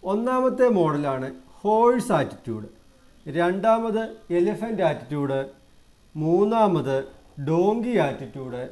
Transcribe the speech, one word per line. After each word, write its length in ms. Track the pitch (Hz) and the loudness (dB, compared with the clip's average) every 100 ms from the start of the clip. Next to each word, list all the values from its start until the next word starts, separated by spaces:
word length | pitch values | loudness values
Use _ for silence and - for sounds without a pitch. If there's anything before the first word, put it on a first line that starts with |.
| 185 | -2
ഒന്നാമത്തെ 540 | 208 240 254 254 254 247 202 | -2 0 0 0 4 4 4
മോഡലാണ് 500 | 160 147 147 131 131 131 - - | 2 0 -2 -4 -6 -12 -20 -8
ഹോഴ്സ് 500 | 202 220 240 254 - 170 | 0 4 4 4 2 0
ആറ്റിറ്റ്യൂഡ്, 500 | 135 - - 110 104 - _ _ _ _ - 147 | 0 -6 -10 -10 -10 -20 _ _ _ _ -8 -2
രണ്ടാമത് 640 | 175 190 220 226 226 220 220 - - 175 | -2 0 2 2 0 -4 -6 -12 -4 0
എലിഫന്റ് 460 | 175 - 226 208 165 | 0 0 -4 0 0
ആറ്റിറ്റ്യൂഡ്, 520 | 127 - 147 139 135 135 - _ - - _ _ 151 | -2 -6 -4 -2 -2 -6 -12 _ -20 -20 _ _ -4
മൂന്നാമത് 760 | 156 175 208 226 214 170 131 135 135 - - - 139 | 0 2 4 4 4 2 0 -2 -4 -14 -20 -10 -2
ഡോങ്കി 460 | 165 190 226 233 226 143 | 2 2 0 0 0 0
ആറ്റിറ്റ്യൂഡ് 560 | - 131 139 131 123 131 | -2 -10 -12 -10 -10 -10